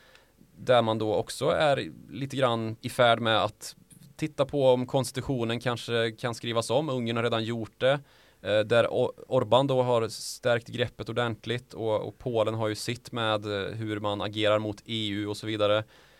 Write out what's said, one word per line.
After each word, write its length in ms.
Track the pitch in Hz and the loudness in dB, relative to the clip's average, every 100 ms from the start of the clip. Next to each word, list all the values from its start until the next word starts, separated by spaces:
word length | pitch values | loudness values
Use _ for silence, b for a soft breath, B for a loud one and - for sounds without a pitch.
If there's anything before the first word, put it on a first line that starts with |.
| b b b b - - | b b b b -20 -8
där 240 | - 123 | 4 4
man 160 | 113 110 | 4 2
då 180 | 107 107 | 0 0
också 340 | - - 151 | -2 -2 0
är 420 | 170 151 135 87 58 - | 2 2 0 -2 -12 -14
lite 280 | 101 139 135 | -10 -8 0
grann 380 | 127 117 113 113 | 2 2 -2 -6
i 80 | 120 | -6
färd 300 | - 120 117 | 4 6 6
med 240 | 117 107 | 4 2
att 320 | 104 - - - - - - - | 2 -2 -16 -18 -20 -20 -20 -8
titta 300 | 156 - 135 | -6 -2 -2
på 240 | 147 131 | 4 4
om 180 | 127 123 | 4 2
konstitutionen 720 | 139 123 - 123 131 113 117 | 0 -2 -4 -4 -2 -2 -2
kanske 520 | 123 117 - 117 113 | -2 -4 -2 0 0
kan 240 | 110 123 113 | -2 -6 -6
skrivas 340 | 117 117 113 | -2 -2 2
om. 200 | 123 156 | 0 0
Ungern 260 | 131 117 117 | -2 -2 0
har 80 | |
redan 200 | 117 113 | 0 0
gjort 360 | 110 117 107 - | -2 -4 -8 -2
det, 200 | 127 143 139 b b b | 0 0 -2 b b b
eh, 180 | 98 107 | 0 0
där 340 | 107 117 - | 4 4 4
O-, 200 | 107 123 - - | 2 -2 -4 -2
Orbán 400 | 131 104 120 139 | -2 4 4 4
då 140 | 127 | 2
har 260 | 123 120 110 | 2 2 0
stärkt 600 | - - - 120 120 - | -6 -12 -4 0 0 -2
greppet 420 | 113 117 - 120 | -6 -6 -6 -6
ordentligt, 640 | 120 120 107 - 120 - | -4 -4 -4 -6 -8 -8
och, 280 | - 110 107 | -6 -2 -2
och 160 | 98 - | -4 -8
Polen 360 | 131 113 107 | -2 0 0
har 140 | 113 110 | 0 -2
ju 80 | 107 | -2
sitt 360 | - 120 - | -6 -8 -8
med, 340 | 120 110 107 104 | -4 0 0 -2
eh, 280 | 101 95 | -4 -4
hur 260 | 110 107 104 | -6 -6 -4
man 220 | 104 101 | -2 -2
agerar 380 | 101 107 104 107 | -4 0 2 2
mot 220 | 107 101 - | 0 -6 -8
E 220 | 113 107 | -6 -4
U 200 | 101 104 | -4 -4
och 100 | 104 | -6
så 100 | 110 | -6
vidare. 360 | 110 104 107 110 b b b | 0 2 2 0 b b b